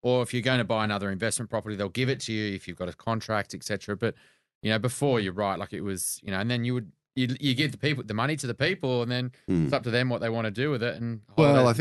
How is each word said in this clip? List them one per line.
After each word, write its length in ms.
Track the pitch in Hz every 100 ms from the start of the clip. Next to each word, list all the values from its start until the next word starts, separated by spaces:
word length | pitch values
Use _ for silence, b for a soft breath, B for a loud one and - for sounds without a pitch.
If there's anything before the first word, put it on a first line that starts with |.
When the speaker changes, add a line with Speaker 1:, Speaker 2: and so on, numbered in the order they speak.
Speaker 1:
Or 200 | 123 127
if 120 | 120
you're 100 | 123
gonna 200 | 120 127
buy 200 | 107 110
another 240 | 107 101 101
investment 400 | 95 110 - 113
property, 260 | 110 107
they'll 140 | 101 101
give 200 | 120 131
it 100 | 139
to 100 | -
you 220 | 110 107
if 140 | 98 -
you've 100 | 85
got 100 | 90
a 40 |
contract, 600 | - - 113 - 110 98
et 80 | -
cetera. 340 | - 101 - 101
But, 160 | 113 - b b b _
you 80 | 107
know, 80 | 110
before, 420 | 120 - 143 120
you're 140 | 98
right, 240 | 90 98 90
like, 160 | 101
it 80 | 90
was, 380 | 98 92 - -
you 60 | 101
know, 60 | 95
and 100 | 110
then 140 | 123
you 120 | 120
would, 160 | 123 101 _ _
you, 200 | - 127 127
you 160 | 143
give 160 | 127 156
the 60 | -
people, 240 | 147 147
the 100 | 107
money 220 | 107 135
to 100 | 156
the 80 | 123
people, 480 | 117 151 190 135 123
and 100 | 120
then 200 | 123 127 b -
Speaker 2:
Mm. 160 | 90
Speaker 1:
it's 80 | 78
up 80 | 135
to 60 | 117
them 200 | 120 127
what 120 | 117
they 80 | 117
wanna 220 | 113 110
do 180 | 104 147
with 140 | 131
it. 120 | 117 98
And 200 | 117 113 -
Speaker 2:
Well, 200 | - 147
Speaker 1:
holidays 120 | 139 123
Speaker 2:
I 40 | 117